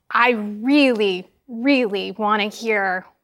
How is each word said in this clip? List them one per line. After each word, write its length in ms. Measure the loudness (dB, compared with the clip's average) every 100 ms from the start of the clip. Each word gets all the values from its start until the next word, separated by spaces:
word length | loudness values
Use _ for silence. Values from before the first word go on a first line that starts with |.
| -4
I 220 | 2 2
really, 960 | 2 -4 -4 2 4 4 2 0 -2 -8 _ -16
really 640 | -4 0 2 0 -4 -6
wanna 380 | -4 -2 0 -2
hear 560 | -4 -4 -2 -2 -4 -8 _